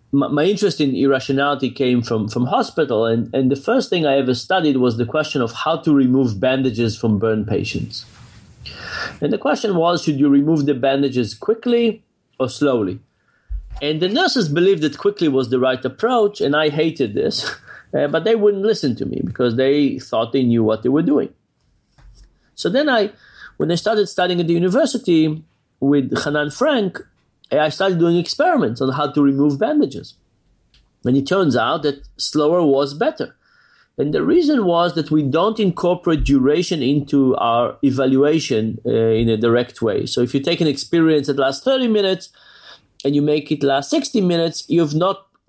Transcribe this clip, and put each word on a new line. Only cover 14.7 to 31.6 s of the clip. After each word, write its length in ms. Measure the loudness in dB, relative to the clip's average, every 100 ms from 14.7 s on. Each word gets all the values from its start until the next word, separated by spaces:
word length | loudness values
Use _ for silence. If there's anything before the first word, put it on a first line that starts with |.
| 2
that 160 | 0 0
quickly 300 | -4 0 0
was 220 | 2 0
the 100 | 0
right 240 | 0 0
approach, 560 | -6 -2 0 2 0 0
and 160 | 0 0
I 120 | 0
hated 460 | 0 -2 -2 -4
this, 340 | -2 -4 -4 -8 -12 -18
<laughs> 220 | -20 -6 -2
uh, 120 | 0
but 160 | 0
they 100 | 0
wouldn't 300 | 2 2 2
listen 320 | 0 0 -2 -4
to 100 | -6
me 140 | -6
because 300 | -6 -2 -2
they 460 | 2 2 2 0 -2
thought 320 | -4 -4 -2
they 100 | 0
knew 220 | 2 2
what 180 | 2 0
they 60 | 0
were 140 | 0
doing. 300 | 2 0 -2 -10 _ _ _ _ _ _ -20 -20 -20 _ _ -8
So 120 | -2
then 200 | 0 2
I, 240 | 0 0 -6 -20 -20 -20 -4
when 140 | -2
I 60 | 0
started 320 | 0 0 0
studying 320 | 0 0 0
at 80 | 0
the 60 |
university 920 | 0 2 2 0 -2 2 2 2 -2 -12 _ _ _
with 460 | 2 2 0 -4
Hanan 260 | -2 -2 -4
Frank, 480 | -2 0 0 -2 -6 -20 _ _ _ _
I 160 | 0 0
started 320 | 0 0 2
doing 160 | 2 2
experiments 640 | 0 0 2 2 0 0
on 100 | -2
how 220 | -2 -2
to 100 | 2
remove 380 | 2 4 0 0
bandages. 540 | 0 0 0 -4 -16 _ _ _ _ _ _ _ _ _
And 120 | 0 0
it 120 | 0
turns 280 | 0 2
out 280 | 0